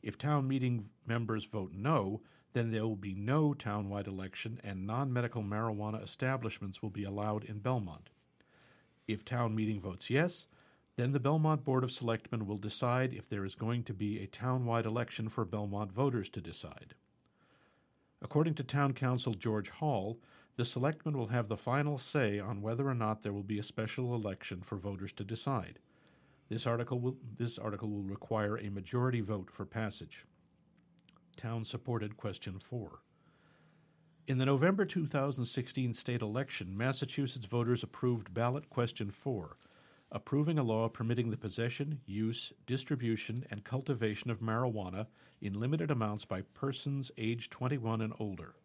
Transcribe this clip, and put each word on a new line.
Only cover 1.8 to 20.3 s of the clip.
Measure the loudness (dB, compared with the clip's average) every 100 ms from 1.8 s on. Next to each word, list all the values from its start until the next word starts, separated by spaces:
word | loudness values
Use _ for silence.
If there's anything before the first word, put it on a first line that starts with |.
| 2 4 2 -2 -8 -20 _
then | 0 2
there | 2
will | 0 -2
be | -4
no | -4 2 4 4
townwide | 2 -2 -2 -2 -2 -4
election | -6 -6 -6 -8 -6
and | -6 -4 -2
non-medical | 0 2 2 2 0
marijuana | 0 0 0 0 -2 -2
establishments | -6 -2 0 0 -2 -4 -8 -6
will | -6
be | -2
allowed | -2 0 0 0
in | -2 -2
Belmont. | 0 0 0 -8 -16 _ _ _ _ -20 -20 -20 _ _ -4
If | -4
town | 0 2 2
meeting | 4 2 0
votes | -4 -6 0
yes, | 4 4 0 -10 -20 -20 _ _ 0
then | 2
the | 4
Belmont | 4 6 6 4
Board | 4 2
of | 2
Selectmen | 0 0 0 0 -4 -2
will | -2
decide | -2 0 2 4 2
if | -2 -6
there | -4
is | -4
going | -2 0 0
to | -2
be | -2 0 -2
a | -6
townwide | -4 0 2 4 2 2
election | 0 -2 -4 -4
for | -2
Belmont | 0 0 -2 -2 -2
voters | 2 2 2 -2
to | -6
decide. | -8 -10 -10 -14 -18 -20 _ _ _ _ _ _ _ _ _ _ _ _
According | 0 4 4
to | 2
Town | 0 4 4
Council | 4 2 2 0
George | 0 0 0 -2
Hall, | -2 0 2 0 -6 -12